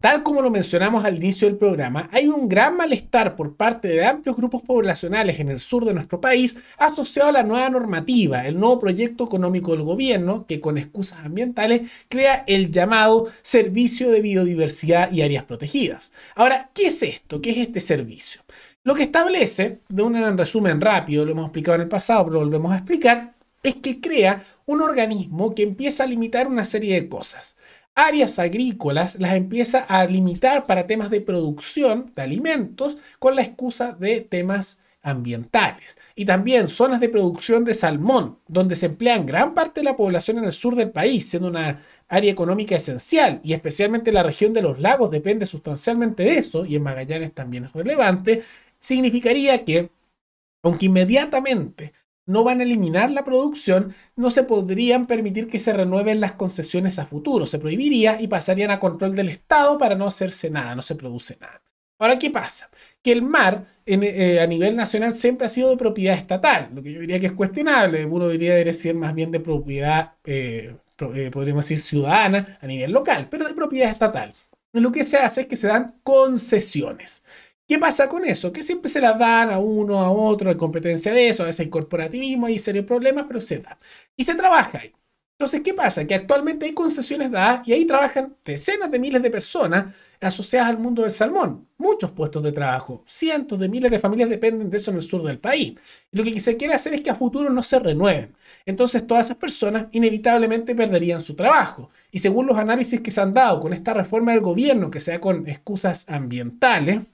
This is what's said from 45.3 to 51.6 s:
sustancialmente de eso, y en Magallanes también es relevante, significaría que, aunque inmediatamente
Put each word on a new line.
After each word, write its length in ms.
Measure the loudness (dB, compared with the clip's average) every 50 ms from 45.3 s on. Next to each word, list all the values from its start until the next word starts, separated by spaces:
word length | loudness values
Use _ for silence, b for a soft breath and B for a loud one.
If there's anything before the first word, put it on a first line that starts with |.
| -2 -2 -2
sustancialmente 800 | -6 -8 -10 _ -8 -8 -4 -2 -2 0 0 0 -2 0 2 2
de 140 | 2 2
eso, 280 | 2 0 -2 -4 -4 -4
y 120 | -2 -2
en 60 | -2 -2
Magallanes 500 | -2 -6 -8 -8 -8 -6 -8 -8 -10 -10
también 320 | -12 -10 -10 -10 -10 -10
es 80 | -10 _
relevante, 720 | -8 -6 -2 0 2 2 2 2 2 2 0 0 0 0 B B B B B B
significaría 880 | B -6 -2 0 2 2 2 0 2 2 2 2 4 4 4 2 2 2
que, 240 | 0 0 0 0 -2 _ _ _ _ _ _ _ _ _ _ _ _ _ _ -2
aunque 220 | 0 0 2 2
inmediatamente 1080 | 4 4 4 4 4 4 2 2 2 -2 -2 0 0 -2 -2